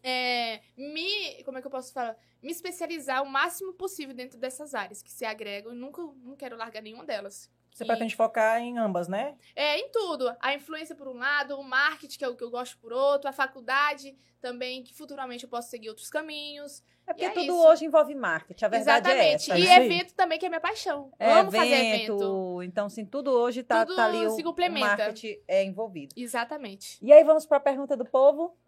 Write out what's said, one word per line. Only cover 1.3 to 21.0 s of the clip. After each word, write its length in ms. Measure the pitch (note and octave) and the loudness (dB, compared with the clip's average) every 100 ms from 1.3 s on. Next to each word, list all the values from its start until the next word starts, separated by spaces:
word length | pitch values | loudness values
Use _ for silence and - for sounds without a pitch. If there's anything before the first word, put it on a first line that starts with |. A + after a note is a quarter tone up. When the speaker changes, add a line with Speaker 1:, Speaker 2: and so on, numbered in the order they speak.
| - B3 | -12 -14
Speaker 1:
como 120 | C4 | -12
é 40 | |
que 60 | C4 | -10
eu 40 | |
posso 220 | B3+ C4 | -12 -12
falar? 240 | C#4 A#3 A3+ _ _ | -10 -10 -10 _ _
Me 100 | C4 | -12
especializar 720 | E4 F#4 - E4 E4 C4 C4 | -10 -10 -10 -10 -8 -4 -4
o 20 | C#4 | -2
máximo 420 | C4+ E4+ F4 F#4+ | -2 -2 -4 -12
possível 400 | F4+ F#4+ F#4+ C#4 | -10 -10 -10 -14
dentro 240 | B3 B3+ C4 | -14 -16 -10
dessas 360 | B3+ C4 D4 C4 | -10 -10 -10 -8
áreas 260 | F#3+ G#3 | -8 -12
que 80 | - | -20
se 120 | - | -10
agregam. 480 | A3 G#3+ G#3 G3+ A3 | -10 -8 -10 -12 -14
Eu 60 | A#3+ | -16
nunca, 240 | C4 D4+ E4+ C4+ | -14 -14 -14 -16
não 140 | B3 C#4 | -20 -16
quero 220 | C4 A#3 | -16 -12
largar 240 | A3+ A3 | -12 -12
nenhuma 220 | G#3+ A3 D4+ | -16 -18 -10
delas. 440 | G#3+ G3 - - _ _ | -10 -10 -18 -20 _ _
Speaker 2:
Você 140 | - A3+ | -14 -4
Speaker 1:
E 20 | |
Speaker 2:
pretende 280 | A3+ A3+ - | -2 -2 -2
focar 440 | A3+ A3+ A3 A3+ | 0 2 2 2
em 160 | A#3+ A#3+ | -2 -4
ambas, 300 | G#3+ F3+ F3 | -2 -2 -4
né? 260 | F#3+ C#4 C#4 _ - | -4 -6 -10 _ -4
Speaker 1:
É, 220 | D4 D4+ | -2 -2
em 100 | C5+ | -2
tudo. 460 | A4+ F#4+ D4 B3+ A#3 | -4 -4 -4 -4 -4
A 120 | C4 | -6
influência 400 | C#4+ C#4+ D#4 D#4+ | -6 -8 -12 -12
por 140 | D4+ C4+ | -14 -16
um 60 | B3 | -6
lado, 400 | B3+ D4 C#4 C#4 | -2 -2 -2 -8
o 60 | |
marketing, 540 | C#4 B3+ D4 D4+ C#4 - | -4 0 0 -2 -16 -8
que 60 | C4+ | -8
é 20 | |
o 80 | B3 | -8
que 80 | |
eu 80 | A#3+ | -8
gosto, 260 | A#3+ B3 - | -8 -8 -12
por 120 | A3+ | -8
outro, 380 | A#3+ C#4 C#4+ C#4 | 0 2 2 -2
a 40 | |
faculdade 840 | C4+ C4 C4+ A#3 C4+ D4 D4 C#4 C4+ _ _ | -4 -4 -4 -4 0 0 -2 -12 -20 _ _
também, 420 | B3+ B3 B3+ B3+ | -12 -8 -10 -10
que 100 | B3 | -14
futuramente 520 | - D4+ C#4 C4 B3 B3 | -20 -16 -12 -12 -12 -10
eu 40 | |
posso 200 | A#3+ A#3 | -10 -10
seguir 180 | A#3 A3 | -14 -14
outros 220 | A3 - | -16 -10
caminhos. 720 | D4+ D#4 D4+ D4 D4 D4 C#4+ _ _ - | -10 -8 -12 -12 -14 -16 -18 _ _ -12
Speaker 3:
É 60 | |
porque 100 | - | -6
Speaker 1:
E 40 | F4+ | -4
é 40 | |
Speaker 3:
tudo 140 | F4 E4+ | -4 -2
Speaker 1:
isso. 200 | F4 D#4+ | 6 8
Speaker 3:
hoje 180 | E4 D#4 | 8 6
envolve 280 | D#4 C#4 | 4 2
marketing, 520 | C#4+ G#3 D#3+ - - G#3+ | -2 -4 -4 -6 -6 -2
a 20 | |
verdade 400 | A3+ C#4 C#4+ C#4+ | 0 4 4 4
Speaker 1:
Exatamente. 420 | C4 D4+ D4+ - | 4 4 2 0
Speaker 3:
é 40 | F4+ | 2
essa, 20 | |
Speaker 1:
E 60 | |
Speaker 3:
né? 60 | F4+ | 8
Speaker 2:
É 20 | |
isso 80 | F4+ | 8
aí. 60 | B3 | 8
Speaker 1:
evento 280 | F4 F4+ | 0 -4
também, 240 | - F4+ D#4+ | -2 -2 0
que 80 | F4+ | -4
é 40 | |
minha 120 | E4 | -4
paixão. 500 | E4 G#4+ F#4+ C#4+ | -4 -4 -6 -6